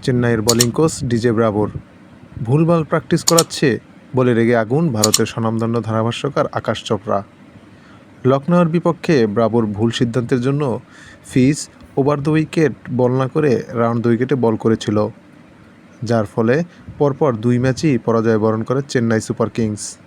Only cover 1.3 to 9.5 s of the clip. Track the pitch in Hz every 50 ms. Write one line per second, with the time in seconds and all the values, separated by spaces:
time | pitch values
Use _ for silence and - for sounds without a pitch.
1.3 | 113 107 117 113 101 104 104 101 - - - - - - - - - - - -
2.3 | - - - 107 127 151 165 160 170 165 156 - - 160 - - - 160 - -
3.3 | 170 170 165 - - - - 147 110 104 - - - - - - - 123 127 123
4.3 | 123 113 117 113 120 117 113 107 120 147 170 170 120 107 107 107 104 - 117 107
5.3 | - - 113 113 113 113 113 113 117 120 113 110 110 113 110 117 117 - - 143
6.3 | 139 151 143 - - 117 - - 113 - - - 120 101 104 107 104 101 98 -
7.3 | - - - - - - - - - - - - - - - - - - - 127
8.3 | 131 139 139 - 175 175 175 165 160 175 160 175 165 - - - 170 139 113 107
9.3 | 101 117 113 107